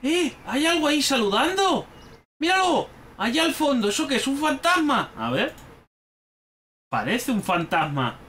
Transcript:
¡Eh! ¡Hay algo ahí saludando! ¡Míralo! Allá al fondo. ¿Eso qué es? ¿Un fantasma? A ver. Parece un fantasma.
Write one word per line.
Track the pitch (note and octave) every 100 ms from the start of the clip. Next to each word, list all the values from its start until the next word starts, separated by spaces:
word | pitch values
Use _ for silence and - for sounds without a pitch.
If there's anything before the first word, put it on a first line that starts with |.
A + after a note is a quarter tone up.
¡Eh! | B3+ F4 D#4 - -
¡Hay | A#3 D#4+
algo | E4+ D4+
ahí | D4+
saludando! | C4+ C4 G#3 G#3 D4 F#4+ G4 C4+ - - - - _ _
¡Míralo! | D#4+ F#4+ F#4 C#4 - - - -
Allá | G#3+ C4
al | E4
fondo. | - D4+ C4 G3+
¿Eso | G#3 D4
qué | B3+
es? | -
¿Un | C#4
fantasma? | D#4 C#4+ E4+ F4+ D4+ B3 D#3 -
A | A#2
ver. | C3 C4 - - - _ _ _ _ _ _ _ _ _ _ _
Parece | A#2+ A2+ A#3 C4
un | A3+
fantasma. | - E3+ D#3+ E3+ D3+ C#3+ B2 -